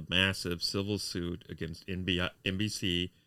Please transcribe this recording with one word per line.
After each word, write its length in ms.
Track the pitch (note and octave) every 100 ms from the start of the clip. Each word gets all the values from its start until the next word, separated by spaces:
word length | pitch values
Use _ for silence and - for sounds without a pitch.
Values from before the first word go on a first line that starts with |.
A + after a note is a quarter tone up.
| D#2+
massive 520 | F2 F#2+ F#2+ F2+ E2+
civil 360 | - G2+ G2 G2+
suit 480 | - F#2 F2 F2 -
against 400 | E2 E2 E2 -
N 160 | F#2
B 640 | F#2 F2+ F2+ - - F#2+ G#2+
C 420 | - G2 F2 F2+ _